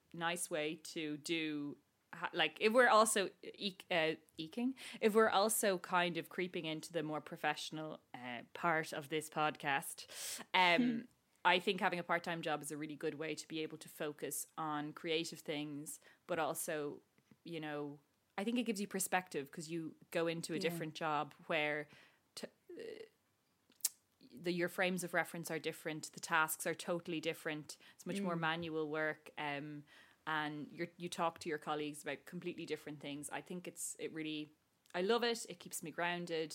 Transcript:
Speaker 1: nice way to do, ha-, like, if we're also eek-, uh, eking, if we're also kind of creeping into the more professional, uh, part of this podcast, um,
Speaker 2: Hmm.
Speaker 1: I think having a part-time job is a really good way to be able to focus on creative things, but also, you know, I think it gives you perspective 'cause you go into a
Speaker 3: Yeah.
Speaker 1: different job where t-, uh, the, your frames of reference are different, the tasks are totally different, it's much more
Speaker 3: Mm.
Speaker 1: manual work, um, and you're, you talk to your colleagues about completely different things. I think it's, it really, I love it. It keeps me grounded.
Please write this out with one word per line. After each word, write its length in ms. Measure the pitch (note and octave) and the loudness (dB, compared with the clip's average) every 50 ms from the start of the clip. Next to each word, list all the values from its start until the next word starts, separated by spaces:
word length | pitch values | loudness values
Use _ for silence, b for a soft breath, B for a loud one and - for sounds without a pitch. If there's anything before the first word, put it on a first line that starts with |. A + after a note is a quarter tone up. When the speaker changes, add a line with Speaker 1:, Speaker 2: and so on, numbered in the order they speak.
| _ _ - | _ _ -6
Speaker 1:
nice 360 | E3+ E3+ E3 F3 F3 - - | -2 -2 0 0 -2 -2 -2
way 280 | F3+ D#3 D3+ D#3 E3+ E3 - - - | -2 0 0 -2 -2 -6 -8 -8 -6
to 220 | E3+ D#3+ D3+ D3+ D3 | -4 -4 -4 -4 -4
do, 580 | C#3 - E3+ E3 D#3 D#3 D3+ D3 D3 D3 - - _ _ _ _ _ _ - | -2 -2 0 0 0 0 -2 -2 -4 -6 -8 -10 _ _ _ _ _ _ -8
ha-, 160 | E3+ F3 - | -6 -6 -2
like, 240 | - E3+ D#3+ D#3 - - | 2 2 2 2 2 2
if 120 | - A3 | 4 6
we're 160 | A3 B3+ B3 A#3+ | 8 8 10 10
also 400 | - G#3+ A3 A3 - G#3+ F#3+ - - _ - - - - | 10 10 10 8 6 4 2 0 -2 _ -14 -14 -8 -6
eek-, 260 | F#3+ G3+ F3+ - - - | -6 -6 -6 -8 -2 2
uh, 220 | F#3 E3 D#3+ D#3+ D#3+ - - _ _ - | 4 4 4 4 2 0 -6 _ _ -8
eking, 360 | D#3+ D#3 - A#3 A#3+ C4 C4 B B B B B | -8 -6 -2 0 0 0 0 B B B B B
if 140 | - A3 G3 | 4 6 8
we're 140 | A3+ A3 A3 | 8 8 8
also 480 | - F#3+ G3+ A3+ A3 - - G#3 F#3+ F3 | 8 6 6 6 4 4 4 4 2 2
kind 380 | - - F#3+ F3+ F3 F3 E3 | 0 2 4 4 4 4 2
of 120 | E3 D#3+ - | 0 -2 -2
creeping 360 | - - F#3 F3+ - F3+ D#3+ | -2 -2 -2 -2 -2 -2 -2
into 280 | D#3+ D#3 D#3 D#3 - | -2 -2 -4 -4 -4
the 100 | E3+ E3 | -2 -2
more 180 | D3+ D#3 D3+ D3 | 0 0 -2 -4
professional, 800 | D3 - F3 D#3+ - D3+ D3 - - - - D#3 D#3 D#3 - - _ _ - | -4 -8 -4 0 0 2 2 0 -4 -6 -6 -6 -6 -8 -8 -12 _ _ -14
uh, 280 | B2+ B2 B2+ A#2+ A#2 - - - | -10 -8 -8 -8 -8 -8 -10 -4
part 380 | - - F3 D#3+ D#3 D#3 - | 0 4 4 4 4 2 0
of 160 | - D#3+ C#3+ C#3 | -4 -8 -4 -2
this 200 | D#3+ D#3 D3+ - | -2 -2 -2 -2
podcast, 800 | - D#3+ D3+ D3+ D3+ - - D3 C3+ C#3+ F3 - - - - B B B B B B B B - - | 0 2 2 2 2 0 0 0 2 0 0 -4 -8 -10 -12 B B B B B B B B 2 6
um, 280 | F#3 F#3 F3+ F3 E3+ | 8 8 8 8 8
Speaker 2:
Hmm. 160 | A#3+ B3 A#3 A3+ - - _ _ _ _ _ _ - | 6 4 2 0 -4 -8 _ _ _ _ _ _ 4
Speaker 1:
I 160 | F3+ F3+ F#3 | 6 6 6
think 200 | F3+ G#3+ F#3+ F#3 | 6 2 2 2
having 180 | G#3+ F#3 F3 F3 | 2 2 2 0
a 20 | |
part-time 400 | F3 - E3+ E3+ - F3+ E3+ E3 | 0 0 0 0 0 -2 -4 -2
job 200 | E3 E3 D3+ D3 | 0 0 -2 -2
is 100 | D3+ D3 | -2 -6
a 40 | D#3 | -6
really 200 | D3 D#3 D#3 D3+ | -6 -6 -8 -6
good 180 | C3+ - D#3 D3+ | -4 -4 -2 -2
way 200 | C#3+ D#3+ D#3 D#3 | -2 -4 -4 -6
to 120 | D3+ - - | -6 -8 -6
be 120 | D#3+ D#3+ | -4 -4
able 160 | D#3 D3+ D#3 D#3 | -4 -4 -6 -10
to 100 | - - | -14 -12
focus 580 | - - E3 D3+ D3 - - C3+ - - - - _ - | -8 -4 -4 -4 -4 -4 -6 -4 -4 -6 -6 -8 _ -4
on 340 | D#3+ D#3 D3+ D3 D3 D3+ | -2 -2 -2 -2 -2 -4
creative 460 | D3+ - - E3+ D#3 D#3+ E3 E3 - D3+ | -6 -4 0 0 2 2 0 -2 -8 -8
things, 600 | - - D#3 D3 D3 D3+ D3 C#3+ D3+ E3 - B B B B B _ | -6 -4 -4 -4 -4 -4 -6 -8 -8 -8 -12 B B B B B _
but 120 | - F3 E3 | -2 0 0
also, 640 | D#3 C#3 D#3+ - - - D#3+ D3+ D3 D3 - - - _ _ _ _ _ - _ - | 0 0 -2 -2 -2 -2 -2 -2 -2 -4 -6 -8 -14 _ _ _ _ _ -20 _ -12
you 160 | - E3+ D#3+ | -10 -8 -6
know, 400 | D#3 D3+ D3 D3 D3 D3 C#3+ D3 _ _ _ _ _ _ _ | -4 -4 -4 -4 -4 -6 -8 -12 _ _ _ _ _ _ _
I 80 | - G3+ | -4 0
think 140 | A#3 A#3 B3 | 2 2 2
it 60 | A#3 | 2
gives 160 | A3 A3+ F#3+ | 0 0 -2
you 60 | G#3 | -2
perspective 640 | G3+ - F#3+ - - - F#3 F3+ - - D3+ C#3 C#3 | -2 -2 -2 0 2 2 2 0 0 -4 -6 -6 -6
'cause 180 | - F#3 D#3 D#3 | -8 -10 -8 -4
you 260 | E3 E3+ D#3+ D3+ - - - _ | -4 -4 -4 -6 -8 -12 -10 _
go 160 | - F3 E3 | 0 2 2
into 260 | E3 E3 E3 D#3+ - | 2 2 0 -2 -2
a 40 | E3 | -2
Speaker 3:
Yeah. 60 | D3+ | 0
Speaker 1:
different 320 | - D#3+ E3+ E3 D#3+ D#3 D3+ | 0 0 0 0 -2 -4 -4
job 400 | - E3+ D#3+ D3+ C#3+ D3+ C#3+ - - - | -2 0 0 2 0 0 -2 -6 -8 -2
where 420 | - F3 D#3 D3+ D3+ D3 D3+ D3 B B B B B B B B _ - | 0 2 4 4 2 2 0 -4 B B B B B B B B _ -12
t-, 120 | - - - - _ _ - F4 C4+ | -10 -10 -10 -12 _ _ -16 -14 -12
uh, 40 | - - - - - - _ _ _ _ _ _ _ _ _ _ _ _ _ - - - - _ _ _ _ _ - - - B2+ | -10 -10 -10 -12 -14 -18 _ _ _ _ _ _ _ _ _ _ _ _ _ -4 -4 -4 -4 _ _ _ _ _ -20 -20 -14 -6
the, 100 | E3+ F3+ | -4 -2
your 160 | F3+ F3 E3+ E3+ | 0 0 0 0
frames 340 | - - F#3+ F3+ F#3 F3+ F3 | 0 0 2 2 2 0 -2
of 100 | E3+ - | 0 0
reference 360 | F3 D#3+ - - F3 E3 - | 0 0 0 -4 -8 -6 -6
are 80 | E3 D#3+ | -6 -4
different, 540 | - D#3+ D#3+ - - E3 D#3 D#3 D3 - | -4 -6 -6 -6 -6 -6 -6 -6 -8 -10
the 80 | - - | -12 -10
tasks 460 | - - F3+ D#3+ D#3 D#3 - - - | -2 2 4 4 4 4 0 -2 -2
are 80 | F3 E3 | -4 -4
totally 460 | - - - F3+ E3+ - - E3+ D#3 | -2 -2 -2 -2 -2 -2 -4 -4 -2
different, 560 | D#3 E3 D#3+ - - E3 D3+ D3+ D3 - - B B B B | -2 -4 -4 -4 -4 -4 -4 -6 -6 -10 -14 B B B B
it's 100 | - - | -12 -8
much 140 | - F3+ G3+ | -6 -4 -2
more 160 | G3+ F3+ E3+ | -2 0 0
Speaker 3:
Mm. 40 | E3+ | 0
Speaker 1:
manual 480 | E3 D#3+ D#3+ E3+ E3+ E3 D#3 D#3+ D#3 D3+ | 2 0 0 0 -2 -2 -2 -2 -2 0
work, 400 | D3+ D#3 D#3 D#3 D3+ - - - - - | 0 0 0 0 -2 -4 -10 -12 -8 -6
um, 460 | D3+ D3 C#3+ C#3+ D3 D3+ D3+ D3 D3 B B B B B B B _ | -4 -4 -4 -4 -6 -8 -10 -12 -14 B B B B B B B _
and 420 | D#3 D#3 D3+ D3+ D3 D3+ D3+ C#3 - | -2 0 0 0 0 -2 -4 -6 -8
you're, 160 | - D3+ E3+ F3 - | -6 -6 -6 -6 -6
you 120 | - F3 E3+ | -8 -8 -6
talk 300 | - - F3 E3 E3 - | -2 0 0 0 0 -2
to 80 | - F3 | -4 -4
your 100 | D3+ D3+ | -4 -2
colleagues 440 | - E3 D3+ D3+ D3+ D3 D3+ D3 | -2 -2 -2 0 -2 -2 -4 -6
about 220 | - D#3 C#3 - - | -6 -6 -6 -6 -8
completely 400 | - - F3+ F3 F3 D#3+ E3 E3+ | -10 -10 -8 -6 -6 -6 -6 -6
different 340 | C#3+ D3+ D3+ - D3+ D3 C#3+ | -6 -6 -6 -6 -10 -12 -10
things. 300 | C#3+ C#3+ C#3+ D3 D3 - | -8 -8 -8 -8 -8 -6
I 100 | - C#3+ | -8 -8
think 260 | C#3+ - F#3 F3+ F3+ | -8 -8 -8 -8 -8
it's, 300 | E3+ - - - - - - | -10 -10 -8 -8 -8 -6 -6
it 140 | - - | -8 -6
really, 400 | - D#3+ D#3 D#3 D#3 D3+ D3+ D3+ - _ _ _ _ _ _ - - | -6 -6 -6 -4 -6 -6 -8 -10 -12 _ _ _ _ _ _ -6 -2
I 80 | F3 | 0
love 200 | F#3 G3 A#3 A#3 A#3 | 2 4 4 4 4
it. 220 | A#3 A#3 A3+ - - | 2 0 -2 -4 -8
It 100 | - - | -12 -12
keeps 220 | - - - - | -10 -10 -8 -8
me 80 | - D#3 | -8 -6
grounded. 640 | C#3 - E3+ F3 F3 F3 F3 E3 E3 D#3+ E3 D#3 | -4 -2 0 0 0 -2 -2 -2 0 -2 -2 -2